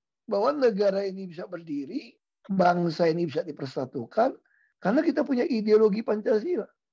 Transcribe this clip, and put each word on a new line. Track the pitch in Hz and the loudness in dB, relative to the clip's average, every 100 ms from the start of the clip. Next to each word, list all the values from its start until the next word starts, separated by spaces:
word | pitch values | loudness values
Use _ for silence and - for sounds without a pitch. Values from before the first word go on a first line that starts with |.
| _ _ - | _ _ -6
bahwa | 202 226 | -2 0
negara | 294 254 196 202 196 202 | 2 2 2 0 0 -4
ini | 190 190 | -8 -12
bisa | 156 - | -12 -12
berdiri, | 175 165 143 135 240 - _ _ _ - | -12 -8 -8 -8 -10 -12 _ _ _ -4
bangsa | 190 175 175 170 160 170 | 2 4 4 0 2 0
ini | 165 170 | 2 -2
bisa | 139 - | -4 -6
dipersatukan, | 143 135 143 131 143 117 - 247 370 _ _ _ _ | -8 -8 -6 -6 -8 -6 0 0 0 _ _ _ _
karena | 175 254 320 | 0 0 2
kita | - | 0
punya | 269 254 240 | 0 0 0
ideologi | 233 214 214 220 202 | 0 4 6 6 2
Pancasila. | 226 214 196 208 330 339 - _ _ | -2 -2 0 0 0 -4 -6 _ _